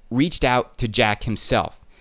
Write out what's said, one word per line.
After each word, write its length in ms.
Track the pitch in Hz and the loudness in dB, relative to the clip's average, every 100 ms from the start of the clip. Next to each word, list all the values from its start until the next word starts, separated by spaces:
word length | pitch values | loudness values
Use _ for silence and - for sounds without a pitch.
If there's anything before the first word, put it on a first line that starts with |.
| - | -4
reached 360 | 120 165 - 135 | 0 0 0 0
out 320 | 123 - - | 2 0 -4
to 100 | 120 | -2
Jack 380 | 104 110 104 - | 2 2 0 -4
himself, 580 | 104 - 117 - - - - | -4 0 0 0 -8 -20 -20